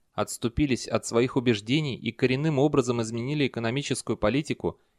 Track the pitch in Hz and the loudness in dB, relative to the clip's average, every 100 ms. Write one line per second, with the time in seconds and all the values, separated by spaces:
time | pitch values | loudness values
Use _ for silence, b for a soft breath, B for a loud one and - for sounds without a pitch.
0 | _ - 104 - 120 127 147 117 - 110 | _ -4 -4 -4 -4 0 0 0 -2 -4
1 | - 113 127 143 123 107 107 147 151 104 | 0 2 2 2 2 2 2 0 0 -4
2 | - - 127 127 156 143 147 147 120 120 | -6 -2 0 2 0 2 4 4 2 0
3 | 113 117 123 151 131 - 117 131 139 131 | -2 -4 -4 0 -2 -2 -2 -2 -4 -4
4 | - 110 107 131 - - 87 - _ | -4 -2 0 0 -2 -4 -4 -6 _